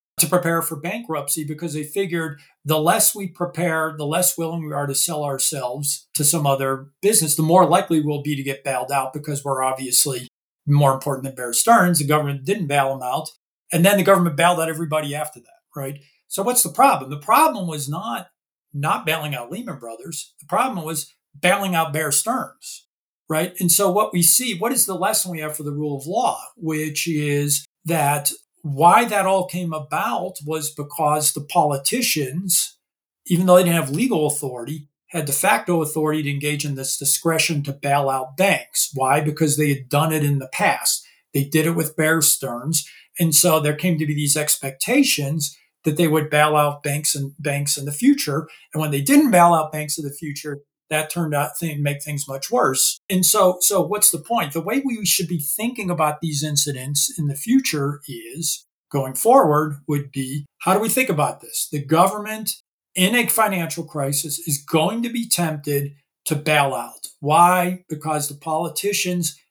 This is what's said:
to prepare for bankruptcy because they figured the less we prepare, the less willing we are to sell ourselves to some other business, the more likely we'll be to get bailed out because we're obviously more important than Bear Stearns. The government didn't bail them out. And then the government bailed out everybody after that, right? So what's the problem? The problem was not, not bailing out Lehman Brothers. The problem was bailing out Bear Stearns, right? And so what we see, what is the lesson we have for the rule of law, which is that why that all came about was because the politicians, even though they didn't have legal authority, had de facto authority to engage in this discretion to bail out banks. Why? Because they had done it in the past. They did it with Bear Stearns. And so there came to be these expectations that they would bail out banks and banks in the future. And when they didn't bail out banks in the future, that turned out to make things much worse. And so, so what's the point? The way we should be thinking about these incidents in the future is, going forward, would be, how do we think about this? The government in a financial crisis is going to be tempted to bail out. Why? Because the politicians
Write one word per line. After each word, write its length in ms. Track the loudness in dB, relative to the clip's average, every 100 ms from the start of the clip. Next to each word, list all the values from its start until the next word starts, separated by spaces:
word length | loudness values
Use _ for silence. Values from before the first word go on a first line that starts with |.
| _ -4
to 80 | 0
prepare 360 | 0 0 -2
for 140 | -2 -6
bankruptcy 680 | -8 -8 -6 -6 -4 -6
because 300 | -6 -8 -8
they 100 | -8
figured 560 | -6 -4 -4 -4 -6 -8 _ _
the 140 | -2 2
less 360 | 4 2 2
we 140 | -2 -8
prepare, 640 | -6 -6 -2 -2 0 -2 -4
the 100 | -4
less 300 | 0 0 -2
willing 300 | -4 -6 -6
we 60 |
are 140 | -4 -4
to 80 |
sell 300 | -2 -2 -2
ourselves 840 | -4 -2 -4 -4 -6 -6 -6 -6 -8
to 100 | -2
some 220 | 0 2 2
other 420 | 0 0 -4 -8 _
business, 360 | 2 2 2 0
the 60 |
more 240 | 4 6 6
likely 340 | 4 2 0
we'll 220 | 0 -2
be 140 | -4 -4
to 60 |
get 220 | -4 -6
bailed 260 | -4 -4 -2
out 220 | -2 -2
because 320 | -6 -8 -6
we're 180 | -4 -2
obviously 640 | -2 -2 -2 0 0 -2 -10 _ _ _ 2
more 260 | 6 6
important 320 | 4 -2 -6
than 100 | -6
Bear 180 | -8 -4
Stearns. 460 | 0 6 6 6 2
The 80 | 2
government 380 | 2 0 -4
didn't 220 | -4 -2 0
bail 240 | 0 0
them 120 | -2
out. 280 | -4 -6 -6 -14 _ _ _
And 120 | 2
then 120 | 4 6
the 60 |
government 340 | 6 6 4 4
bailed 240 | 2 4
out 80 | -2
everybody 460 | -4 -2 -2 -2
after 260 | -6 -8 -12
that, 60 | -20 _ _ -10
right? 240 | -10 -10 -18 _ _
So 160 | -4
what's 200 | 0 0
the 60 | 0
problem? 420 | 4 6 4 -2
The 80 | -8
problem 500 | 2 4 4 2 -4
was 200 | -6 -6
not, 400 | -8 -6 -8 -10 _ _ _ _
not 320 | -4 -2 0 0
bailing 280 | -2 -4
out 160 | -8 -8
Lehman 280 | -10 -10 -12
Brothers. 560 | -14 -14 -12 -12 -14 _
The 60 | -4
problem 380 | -2 -2 -4
was 300 | -6 -6 -8 _ _ -2
bailing 360 | 0 2 0
out 180 | 0 0
Bear 200 | -2 -2
Stearns, 760 | -2 0 -4 -6 -12 -18 -18 _ _ _ _ -4
right? 260 | -2 -2 -2
And 100 | 0
so 180 | 2 2
what 220 | 2 0
we 100 | 2
see, 360 | 2 2 0 -4
what 140 | -2
is 120 | 0 -2
the 80 |
lesson 360 | -2 -2 -2 -4
we 100 | -6
have 160 | -8 -8
for 60 |
the 100 | -8
rule 240 | -6 -4 -6
of 100 | -4
law, 320 | -2 0 -2 -10 -10
which 520 | -6 -4 -4 -4 -2
is 560 | -2 0 0 0 -2 -6 _
that 460 | -2 0 2 0 -2 -8 _ _
why 420 | -6 4 6 6
that 220 | 4 0 2
all 200 | 2 0
came 260 | -4 -4
about 640 | -6 -6 -4 -4 -4 -6 -10
was 260 | -6 -6 -6
because 600 | -8 -10 -2 0 2 0
the 80 | -2
politicians, 1400 | -2 2 2 0 -2 -2 0 -2 -2 -4 -2 -2 -2 -8 _ _ _ _ -2
even 200 | 2 6
though 100 | 6
they 80 |
didn't 120 | 6 2
have 140 | 0
legal 360 | -2 0 2 0
authority, 640 | -2 -6 -8 -8 -10 -12 _ _
had 160 | -6
de 80 | -4
facto 480 | 0 2 2 2 0
authority 420 | 0 0 0 0
to 80 | -2
engage 340 | -2 -2 -2
in 100 | -4
this 240 | -6 -6 -4
discretion 640 | -2 0 2 2 0 -2
to 100 | -4
bail 380 | -4 0 2 2
out 260 | -2 -4 0
banks. 540 | 2 2 -2 -4 -4
Why? 260 | 0 2 2
Because 360 | 0 0 0 2
they 140 | 0
had 180 | 0 0
done 240 | 0 2
it 120 | 0
in 140 | 0 0
the 120 | -2
past. 540 | -2 0 0 -2 -4 -8 _ _
They 120 | -2
did 220 | 0 2 2
it 80 | 0
with 200 | -2 0
Bear 240 | 0 2
Stearns. 640 | 2 0 -4 -6 -4 -4 -6 -14 _ -2
And 160 | 2
so 240 | 4 4 4
there 160 | 2
came 240 | 0 -2 0
to 80 | -2
be 80 |
these 220 | -2 0 0
expectations 1200 | 0 -2 -6 -6 0 2 4 2 -2 -2 -4 -8 _ _
that 120 | -2 2
they 120 | 2
would 200 | 2 2
bail 280 | 4 4 4
out 260 | 2 0
banks 320 | -4 -2 -2
and 180 | -4 -6 -6
banks 400 | -4 -2 -2 -4
in 60 |
the 80 | -6
future. 560 | 2 4 4 2 -4 -4 -12 _
And 60 | -4
when 100 | -2
they 100 | 0
didn't 300 | 4 6 6
bail 240 | 8 8
out 180 | 6 2
banks 240 | -4 -6 -6
in 80 |
the 80 | -8
future, 460 | -10 -10 -10 -10 -12 -14 _ _
that 200 | -4 -2
turned 240 | -4 -2
out 160 | 0 -2 -4
to 180 | -6 -2
make 240 | -2 -2
things 240 | -6 -6 -6
much 240 | -8 -4
worse. 480 | 0 2 2 -2 -2 -2
And 140 | 0
so, 340 | 2 4 4 4
so 220 | 2 2
what's 280 | 0 2 2
the 80 | 0
point? 340 | -2 -2 -2
The 80 | -4
way 220 | -2 -2
we 200 | -2 -2
should 240 | -2 -2 -2
be 100 | -4
thinking 520 | -4 -4 -4 -4 -4
about 300 | 0 0 -2
these 220 | -4 -4
incidents 680 | -2 0 0 -4 -6 -4 -4 -2
in 80 | -4
the 80 |
future 640 | -4 2 2 2 -2 -2 -6 -12
is, 560 | -14 -12 -8 -6 -6 -12 _ _
going 240 | -4 -4
forward, 640 | 0 6 6 6 4 0 -4 -4
would 240 | -4 -4
be, 360 | -6 -6 -8 -10 _
how 120 | 0
do 80 | 2
we 80 | 2
think 220 | 0 0
about 320 | 0 0 -2
this? 260 | -10 -8 -6
The 140 | -6
government 680 | 2 4 4 2 -6 -8 -8 -10 _ _ _
in 200 | 0 2
a 120 | 2 2
financial 580 | 2 2 0 -4 -6
crisis 540 | -8 -6 -2 -2 -4 -6 -4
is 160 | -4
going 380 | 0 0 2 0
to 80 | -4
be 180 | -4 -2
tempted 640 | 0 0 -2 -2 -2 -2 -8 _ _
to 100 | -6
bail 400 | -2 2 2 2
out. 340 | -2 -8 -14 -20 -6
Why? 640 | 2 6 6 6 2 -4 -8
Because 400 | -8 -4 -2 -4
the 60 |
politicians 1040 | -8 -4 -4 -4 -4 -2 -2 -2 -2 -4 -6 _